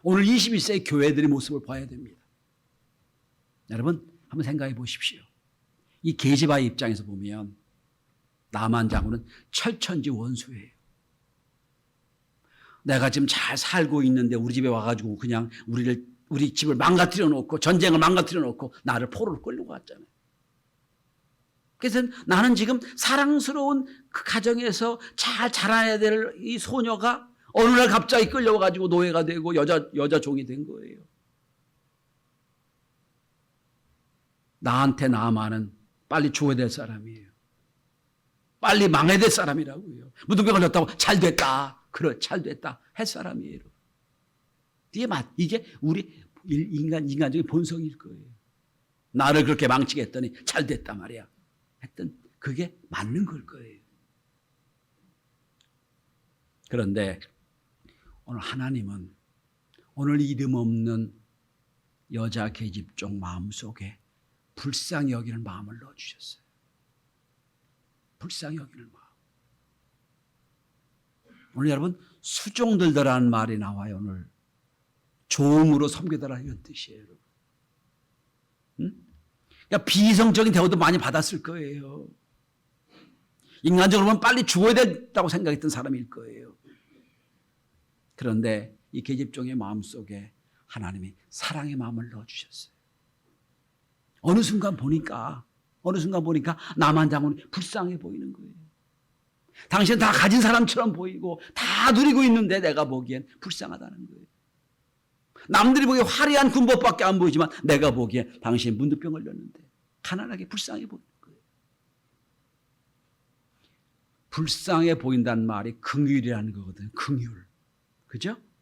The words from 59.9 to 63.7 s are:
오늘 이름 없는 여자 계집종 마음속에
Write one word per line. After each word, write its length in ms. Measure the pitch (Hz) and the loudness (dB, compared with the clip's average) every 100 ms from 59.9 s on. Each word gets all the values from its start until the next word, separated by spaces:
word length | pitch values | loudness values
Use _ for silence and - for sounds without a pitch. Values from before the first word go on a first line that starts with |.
오늘 260 | - 139 147 | -6 0 0
이름 340 | 143 131 135 | 0 -2 -2
없는 580 | 127 117 113 113 113 113 _ _ _ _ _ _ _ _ _ _ | 0 0 0 -2 -2 -6 _ _ _ _ _ _ _ _ _ _
여자 360 | 113 113 113 107 | -8 -6 -4 -6
계집종 720 | 110 110 98 - - 101 101 | -6 -10 -10 -14 -14 -10 -10
마음속에 800 | 90 90 98 104 107 | -10 -10 -10 -12 -16